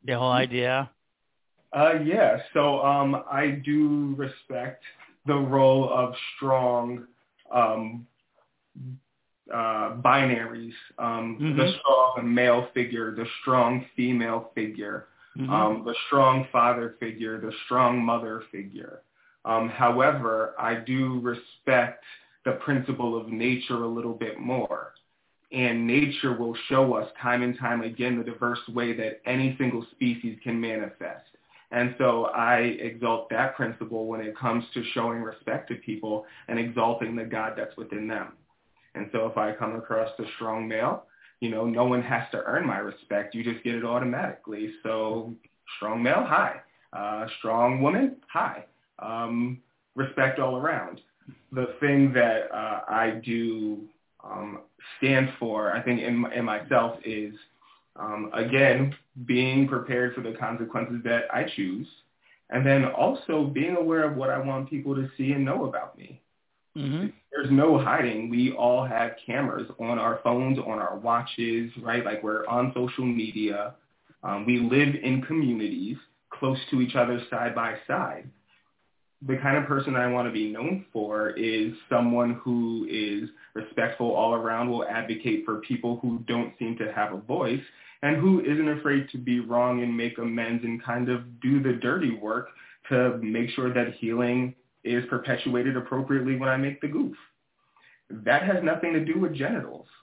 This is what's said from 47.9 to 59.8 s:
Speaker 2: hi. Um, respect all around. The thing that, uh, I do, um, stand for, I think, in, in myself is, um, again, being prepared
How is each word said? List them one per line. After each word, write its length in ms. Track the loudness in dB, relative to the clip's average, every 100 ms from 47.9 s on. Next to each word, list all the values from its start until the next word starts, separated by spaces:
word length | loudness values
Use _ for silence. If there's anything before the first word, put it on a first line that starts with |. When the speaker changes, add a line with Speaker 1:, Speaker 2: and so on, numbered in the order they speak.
| 4 2 -2 _
Speaker 2:
hi. 380 | -2 -2 -6 -16 _ _ -14
Um, 640 | -8 -6 -2 0 -2 -4 _ _ _ -6
respect 440 | -4 2 0 2
all 160 | -2 0
around. 440 | -2 -2 -6 -14 _ _ -20 -20 _
The 240 | -4 -4 0
thing 320 | 4 6 6
that, 380 | 6 4 4 -2
uh, 280 | -6 -4 -6 -2
I 340 | 0 0 -2
do, 580 | -4 -2 -2 -2 -4 -6 -12 _ _ _
um, 380 | -14 -10 -10 -12 -18 _ -20 -2
stand 340 | 4 4 2 -2
for, 360 | -4 0 0
I 80 | -2
think, 180 | 0 0
in, 240 | 0 0 0
in 100 | -2
myself 540 | -2 -4 2 2 2 -4 -8
is, 300 | -6 -8 -12 -20 _ _ _ _ -12
um, 340 | -8 -8 -6
again, 640 | -4 0 4 6 6 2 -2 _ -16 0
being 420 | 2 4 4 4
prepared 480 | 2